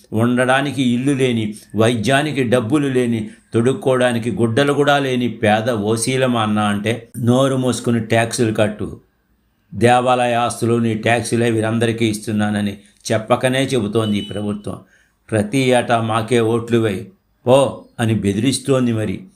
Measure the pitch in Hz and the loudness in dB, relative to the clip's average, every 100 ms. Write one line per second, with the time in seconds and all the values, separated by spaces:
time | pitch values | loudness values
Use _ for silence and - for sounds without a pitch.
0 | - 107 117 123 127 131 143 120 123 120 | -6 0 0 2 2 0 0 -2 0 0
1 | 135 135 131 113 104 - - 104 113 120 | 0 0 0 0 -4 -8 -6 0 2 2
2 | 101 135 151 135 120 127 110 151 139 127 | 0 0 0 -2 0 0 2 0 0 0
3 | 120 113 107 - _ 113 120 131 135 127 | 0 -2 -6 -14 _ 0 2 0 0 2
4 | 123 117 117 95 113 113 143 143 143 143 | 2 0 -4 -2 0 2 2 2 2 2
5 | 135 123 120 107 104 110 117 113 104 113 | 0 -2 -2 0 2 2 0 -2 0 0
6 | 131 131 127 117 107 107 104 101 107 120 | 0 0 0 0 0 0 0 -2 -2 -4
7 | - - 117 127 135 131 127 113 123 117 | -8 -2 2 4 2 0 -2 -2 -2 -2
8 | 110 113 117 - 113 107 104 - 87 - | 0 0 0 0 0 0 -2 -2 -10 -12
9 | _ _ _ _ _ _ _ 101 117 123 | _ _ _ _ _ _ _ 0 2 4
10 | 127 123 120 117 120 113 117 117 117 107 | 2 2 0 0 -2 -2 0 0 0 0
11 | 110 117 113 117 120 110 110 113 117 113 | 0 0 0 0 0 0 0 0 0 0
12 | 113 107 - 107 104 104 101 101 _ _ | -2 -2 -4 -2 -2 -2 -4 -6 _ _
13 | - 110 - 120 127 131 131 131 101 113 | -4 -2 0 0 0 0 0 -2 0 0
14 | 110 101 - 104 104 104 - - - _ | 0 -2 -4 -6 -6 -6 -10 -14 -16 _
15 | _ _ - 110 104 135 127 123 113 117 | _ _ -4 -2 0 0 2 2 2 0
16 | 110 113 110 120 110 117 113 117 110 92 | 0 -2 0 2 2 0 0 0 2 -2
17 | - - _ _ 120 135 120 - - - | -10 -18 _ _ 2 4 4 -2 -12 -4
18 | 113 107 98 98 135 123 - 131 120 110 | 0 0 0 0 0 -2 0 0 0 -2
19 | 101 92 - | -4 -6 -12